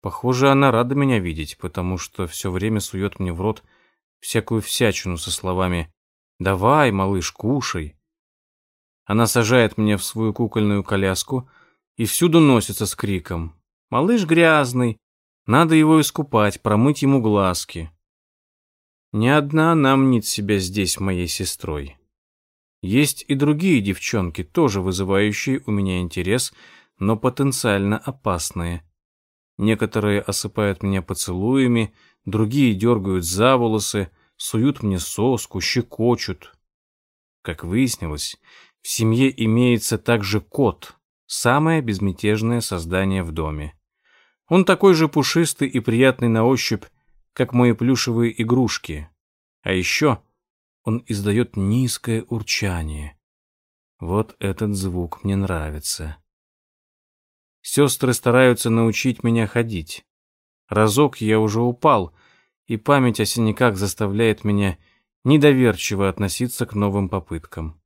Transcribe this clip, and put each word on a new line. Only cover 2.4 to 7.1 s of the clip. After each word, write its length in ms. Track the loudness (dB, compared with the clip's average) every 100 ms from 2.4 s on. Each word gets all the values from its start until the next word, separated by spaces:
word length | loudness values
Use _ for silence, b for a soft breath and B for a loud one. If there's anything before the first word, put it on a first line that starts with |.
| -6
время 300 | -4 -2 -2
суёт 380 | -4 -6 -6 -4
мне 140 | -6
в 80 | -4
рот 240 | -4 -4 _ _ _ _ _ _
всякую 400 | -4 -4 -2 -4
всячину 560 | -4 0 0 0 -6 -6
со 140 | -6
словами: 600 | -6 -4 -2 0 -2 -6 _ _ _ _ _
«Давай, 520 | -4 0 2 4 2
малыш, 420 | 2 0